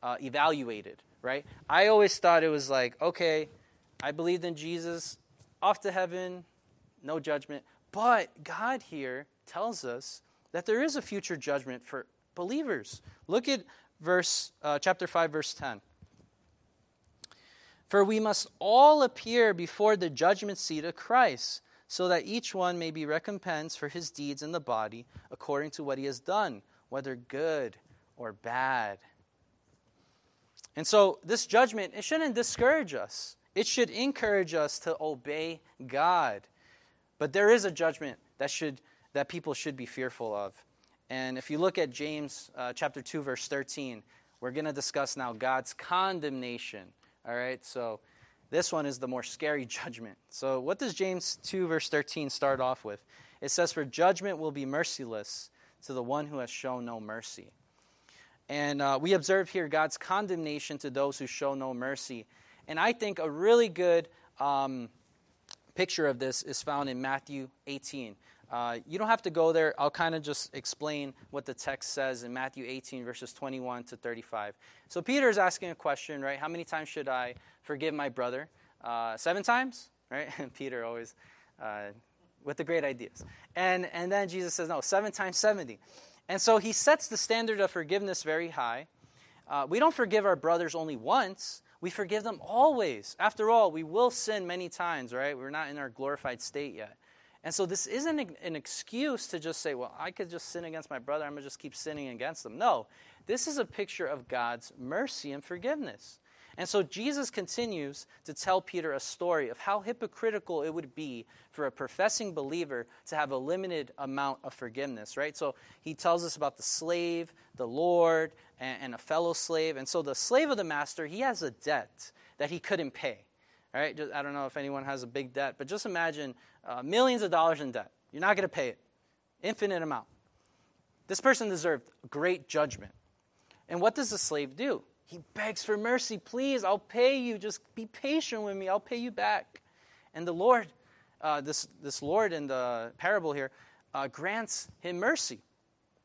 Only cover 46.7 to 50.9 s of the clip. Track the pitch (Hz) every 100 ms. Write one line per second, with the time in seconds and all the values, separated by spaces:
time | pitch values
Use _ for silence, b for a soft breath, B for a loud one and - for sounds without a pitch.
46.7 | 107 90 _ b b - 120 127 127 -
47.7 | 131 120 107 _ b b b b 156 175
48.7 | 160 143 123 127 127 113 - 151 147 123
49.7 | - - 113 110 - _ - 135 131 131
50.7 | 202 254